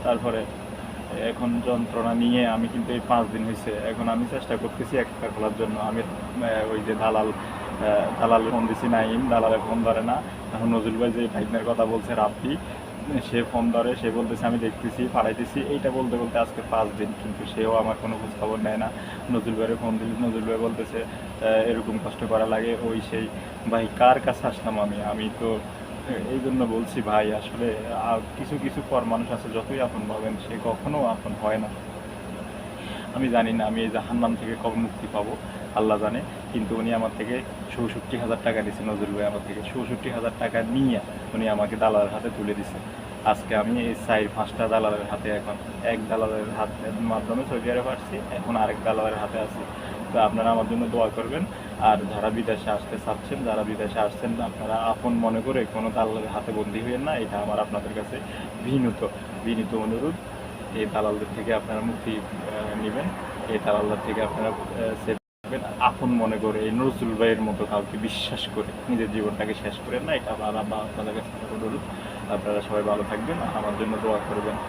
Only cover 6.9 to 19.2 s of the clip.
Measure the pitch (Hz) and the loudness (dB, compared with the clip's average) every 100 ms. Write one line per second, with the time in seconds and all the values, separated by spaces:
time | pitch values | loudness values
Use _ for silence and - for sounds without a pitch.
6.9 | 107 110 110 107 - - - - - 107 | 2 4 4 2 0 -6 -6 -6 0 4
7.9 | 104 90 - 113 113 110 120 113 110 123 | 4 4 2 6 6 6 2 2 2 4
8.9 | 113 110 113 127 117 110 110 104 113 113 | 4 4 2 4 6 6 4 2 2 4
9.9 | 110 113 131 - - - 110 117 117 110 | 4 2 0 -2 -8 -8 0 4 4 2
10.9 | 110 120 113 113 107 104 113 110 113 113 | 2 2 2 0 0 0 0 0 2 4
11.9 | 113 101 113 104 - 127 151 - - - | 2 0 4 4 2 -2 -2 -4 -10 -10
12.9 | - - 143 - 120 117 120 117 117 120 | -8 -4 -2 0 0 2 2 2 4 2
13.9 | 113 117 113 113 113 120 120 113 - 120 | 2 0 0 0 0 2 2 0 -2 -4
14.9 | - 123 127 110 107 117 143 123 143 139 | -2 0 2 2 2 -2 -2 0 0 0
15.9 | 127 127 120 113 117 117 - 104 113 107 | 0 0 0 0 2 0 -2 -2 0 0
16.9 | 98 101 107 110 98 101 - 110 113 110 | 0 -4 -4 -6 -6 -6 0 2 4 2
17.9 | 107 117 110 110 98 107 110 107 110 113 | 0 -2 -4 -6 -4 -2 0 0 0 -2
18.9 | - - - | -4 -10 -10